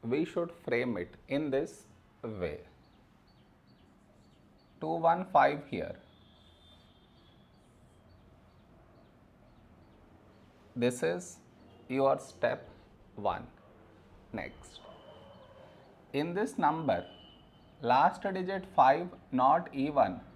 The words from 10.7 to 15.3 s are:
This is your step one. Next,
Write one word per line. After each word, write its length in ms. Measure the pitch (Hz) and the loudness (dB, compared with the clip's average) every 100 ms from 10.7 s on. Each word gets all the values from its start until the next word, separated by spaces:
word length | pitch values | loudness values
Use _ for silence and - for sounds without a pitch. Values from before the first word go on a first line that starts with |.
| - | 0
This 260 | 120 247 | 0 0
is 360 | 160 180 - - - - - - - | -4 -4 -8 -20 -20 -20 -20 -20 -6
your 320 | 131 135 135 | 2 2 2
step 480 | - - 120 - - - - - - - | -4 -2 -2 -2 -10 -20 -20 -20 -20 -6
one. 320 | 101 85 - - - - - - - - - | -4 -4 -10 -20 -20 -20 -20 -20 -20 -20 -14
Next, 480 | 110 - - - - - - - - - | -10 -10 -12 -20 -20 -20 -20 -20 -20 -20